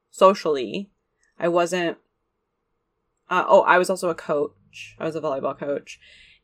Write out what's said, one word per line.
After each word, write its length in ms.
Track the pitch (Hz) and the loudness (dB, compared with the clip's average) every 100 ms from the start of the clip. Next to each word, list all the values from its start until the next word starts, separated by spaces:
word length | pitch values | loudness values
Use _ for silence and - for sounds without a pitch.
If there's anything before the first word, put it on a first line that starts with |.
| _ | _
socially. 800 | - 190 196 170 143 107 180 196 _ _ _ _ - | 4 4 4 0 -2 -4 -8 -10 _ _ _ _ -6
I 100 | 175 | 0
wasn't, 480 | 170 170 180 165 147 _ _ _ _ _ _ _ _ _ _ _ _ - | 0 0 0 -4 -6 _ _ _ _ _ _ _ _ _ _ _ _ -6
uh, 140 | 180 - | -2 4
oh, 140 | 196 | 4
I 160 | - 175 | 6 4
was 100 | 185 | 2
also 220 | 185 180 | -2 -4
a 40 | |
coach. 800 | 165 - 147 147 _ _ - - - | -6 -4 -4 -4 _ _ -20 -20 -12
I 60 | 160 | -10
was 100 | 156 | -6
a 60 | |
volleyball 360 | 151 135 131 139 | -6 -4 -6 -6
coach. 400 | 147 143 - - - - - _ | -6 -8 -10 -20 -20 -20 -20 _